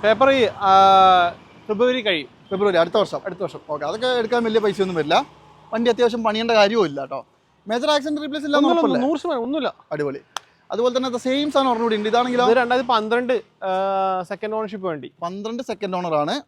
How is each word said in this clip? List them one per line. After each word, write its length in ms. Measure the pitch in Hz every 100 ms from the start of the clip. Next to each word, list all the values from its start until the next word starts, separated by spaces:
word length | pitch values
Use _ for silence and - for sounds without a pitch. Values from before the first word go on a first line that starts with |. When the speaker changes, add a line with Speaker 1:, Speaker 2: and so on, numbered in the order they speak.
Speaker 1:
പേപ്പർ 260 | 208 220 269 269
ഈ, 20 | 208 - 196
ആ, 40 | 190 196 190 190 185 175 - - - -
ഫെബ്രുവരി 320 | 208 247 254 214
കഴിയും. 220 | 170 135 _ -
Speaker 2:
ഫെബ്രുവരി, 260 | 190 202 175
അടുത്ത 140 | 170 220
വർഷം? 180 | 190 143 196
Speaker 1:
അടുത്ത 140 | 175 180
വർഷം. 160 | 147 -
Speaker 2:
ഓക്കെ, 120 | 147 147
അതൊക്കെ 200 | 214 254 247
എടുക്കാൻ 240 | 220 240 226
വലിയ 120 | 220
പൈസയൊന്നും 340 | 208 185 190 170
വരില്ല. 160 | 147 180 277 - - - -
വണ്ടി 180 | 226 240
അത്യാവശ്യം 280 | 226 240 233 220
പണിയേണ്ട 220 | 214 233 226
കാര്യവും 260 | 202 226 170
ഇല്ല 100 | 139
കേട്ടോ. 200 | 135 135 - _ _ _ 202
മേജർ 180 | 233 302
ആക്സിഡന്റ് 280 | 294 285 294
റീപ്ലേസ് 220 | 294 294 294
ഇല്ലാന്ന് 180 | 285 302
Speaker 1:
ഒന്നുമില്ല, 180 | 339 294
Speaker 2:
ഉറപ്പല്ലേ? 180 | 254 262
Speaker 1:
നൂറ് 120 | 311
ശതമാനം 200 | 349 269 240
ഒന്നുമില്ല. 280 | 302 247 - _
Speaker 2:
അടിപൊളി. 300 | 151 147 139 _ - _ _ _
അതുപോലെ 220 | 202 247 247
തന്നെ 280 | 262 233 254
സെയിം 220 | 269 294 277
സാധനം 140 | 262
ഒരെണ്ണം 160 | 226 233
കൂടി 100 | 214
ഉണ്ട്. 80 | 214
ഇതാണെങ്കിലോ? 340 | 233 247 247 240
Speaker 1:
ഇത് 60 | 233
രണ്ടായിരത്തി 280 | 240 247 254
പന്ത്രണ്ട്, 420 | 233 214 233 247 240 - _ 190
ആ, 40 | 190 196 190 190 185 180
സെക്കൻഡ് 240 | 196 214 220
ഓണർഷിപ്പ് 280 | 214 208 185
വണ്ടി. 180 | 151 131 _ 170
Speaker 2:
പന്ത്രണ്ട് 360 | 196 214 240 254
സെക്കൻഡ് 240 | 220 196 180
ഓണർ 160 | 180 151
ആണ്. 140 | 147 269